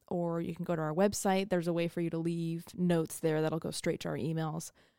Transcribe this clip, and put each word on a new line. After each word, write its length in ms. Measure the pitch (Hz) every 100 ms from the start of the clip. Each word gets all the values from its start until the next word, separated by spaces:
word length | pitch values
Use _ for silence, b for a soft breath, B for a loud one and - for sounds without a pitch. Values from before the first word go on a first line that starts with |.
| -
or 320 | 180 170 170
you 120 | 170 170
can 80 |
go 100 | 170
to 80 | 170
our 100 | 156
website. 540 | 156 208 202 202 190 196
There's 200 | 180 170
a 40 |
way 140 | 170 170
for 140 | 175
you 100 | 170
to 80 | 165
leave 460 | 165 170 165 165 -
notes 460 | - 180 170 160 -
there 200 | 160 156
that'll 200 | 156 160
go 100 | 160
straight 300 | - - 160
to 80 | 165
our 80 | 151
emails, 540 | 139 160 160 160 - _ b